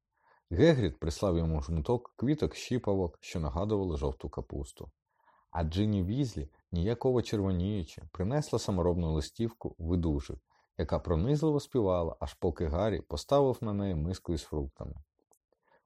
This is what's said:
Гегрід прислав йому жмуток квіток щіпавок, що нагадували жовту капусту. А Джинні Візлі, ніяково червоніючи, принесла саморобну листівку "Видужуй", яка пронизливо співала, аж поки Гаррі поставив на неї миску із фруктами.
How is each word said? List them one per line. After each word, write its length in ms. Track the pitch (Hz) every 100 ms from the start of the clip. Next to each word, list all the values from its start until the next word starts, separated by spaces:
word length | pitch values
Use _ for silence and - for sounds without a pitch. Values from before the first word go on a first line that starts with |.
| _ _ _ _ _
Гегрід 480 | 85 160 139 95 -
прислав 380 | 80 - 101 85
йому 260 | 82 78
жмуток 520 | 71 82 71 120 - -
квіток 380 | 120 151 87
щіпавок, 640 | - - 127 107 98 87 -
що 200 | - 87
нагадували 560 | 76 73 104 104 92 73
жовту 320 | 73 - 80
капусту. 640 | - - 71 71 - - _ _ _ _ _ _
А 140 | 85
Джинні 400 | 80 90 107 104
Візлі, 440 | 90 123 131 78 71 - _
ніяково 500 | 87 95 117 131 127
червоніючи, 800 | - 107 98 90 92 107 82 - -
принесла 460 | - 92 143 143 117
саморобну 540 | - 95 87 87 82
листівку 600 | 78 - - 113 - - -
"Видужуй", 580 | 82 87 82 71 - - - _ _ -
яка 200 | 80 80
пронизливо 600 | - 80 110 147 156 147
співала, 560 | - 127 98 90 82 -
аж 140 | -
поки 320 | - 92 - 85
Гаррі 340 | 82 107 90
поставив 580 | - 73 - 139 135 120
на 120 | 110
неї 220 | 101 98
миску 380 | 80 80 95 -
із 100 | 82
фруктами. 520 | - 76 71 - - 71 - _ _ _ _ _ _ _